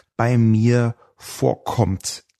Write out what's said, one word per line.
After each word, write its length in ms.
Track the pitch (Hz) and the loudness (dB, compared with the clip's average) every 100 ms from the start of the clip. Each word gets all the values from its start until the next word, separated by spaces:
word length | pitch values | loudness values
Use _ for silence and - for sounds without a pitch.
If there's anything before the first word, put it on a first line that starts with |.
| _ - | _ -4
bei 200 | 117 123 | 0 2
mir 600 | 113 110 117 120 120 - _ _ | 2 4 2 2 0 -4 _ _
vorkommt 1120 | - - 131 - - - 98 95 - - _ _ | -18 -4 -2 -2 -4 -2 -2 -2 -8 -14 _ _